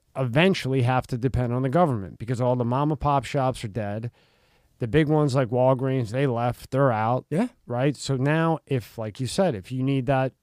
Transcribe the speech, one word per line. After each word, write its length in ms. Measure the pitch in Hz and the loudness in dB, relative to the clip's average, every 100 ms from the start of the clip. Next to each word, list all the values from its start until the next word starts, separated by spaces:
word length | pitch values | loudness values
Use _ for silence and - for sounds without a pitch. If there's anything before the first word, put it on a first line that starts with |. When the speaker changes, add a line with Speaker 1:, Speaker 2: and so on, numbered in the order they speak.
| _ - | _ -6
Speaker 1:
eventually 640 | 131 127 185 185 131 135 | -2 4 4 2 0 0
have 260 | 120 127 - | 2 0 -2
to 100 | 123 | -2
depend 360 | 127 123 120 | -2 0 0
on 80 | 123 | 0
the 80 | 131 | 0
government 480 | 151 175 113 92 - | 2 2 0 -6 -10
because 220 | 107 120 | -6 0
all 140 | 123 123 | 2 2
the 80 | 120 | 2
mom 260 | 127 147 | 0 0
and 80 | 151 | 0
pop 240 | 143 139 | 2 0
shops 400 | - 147 131 127 | 0 0 0 -2
are 60 | 110 | -6
dead. 420 | 98 104 107 113 - _ _ _ _ _ - | -6 -6 -6 -8 -12 _ _ _ _ _ -8
The 80 | 117 | 0
big 200 | 139 147 | 2 4
ones 280 | 151 147 127 | 4 2 2
like 140 | 120 | 0
Walgreens, 600 | 123 127 131 135 131 110 | 2 2 2 0 -2 -2
they 180 | 123 143 | -2 -2
left, 440 | 117 120 - - | 0 -2 -4 -4
they're 200 | 131 139 | 2 2
out. 340 | 110 110 127 - | 2 0 -2 -2
Speaker 2:
Yeah. 180 | 151 247 - - | -2 -4 -6 -8
Speaker 1:
Right? 280 | 120 139 135 | -2 0 -2
So 220 | - 135 | -4 -2
now 420 | 135 160 165 160 - | 0 2 2 0 -2
if, 320 | 131 - - | -4 -4 -10
like 220 | 110 101 | -10 -6
you 80 | 127 | -4
said, 260 | - 185 107 | 0 0 -2
if 160 | 90 | -6
you 120 | 127 | -4
need 240 | 131 139 123 | -2 0 0
that 260 | 135 131 - | 0 -2 -6